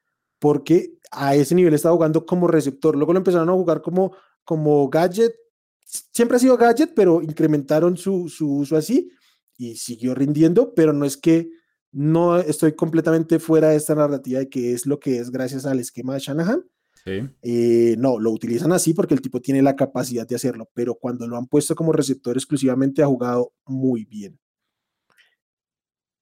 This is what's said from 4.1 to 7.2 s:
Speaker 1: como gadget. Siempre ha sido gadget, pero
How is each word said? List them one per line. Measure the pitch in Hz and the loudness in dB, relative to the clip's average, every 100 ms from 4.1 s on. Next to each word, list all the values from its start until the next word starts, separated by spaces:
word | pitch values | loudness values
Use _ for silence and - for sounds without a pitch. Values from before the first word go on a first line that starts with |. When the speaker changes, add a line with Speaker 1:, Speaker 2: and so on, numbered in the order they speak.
| - _ _ | -4 _ _
Speaker 1:
como | - 160 151 147 135 | -6 -2 2 2 2
gadget. | 156 180 185 226 - _ _ _ _ _ - - | 0 0 0 -2 -2 _ _ _ _ _ -16 -8
Siempre | - 240 247 | -2 2 4
ha | |
sido | 262 240 | 4 6
gadget, | 233 233 311 - | 4 4 0 2
pero | 185 165 | 4 2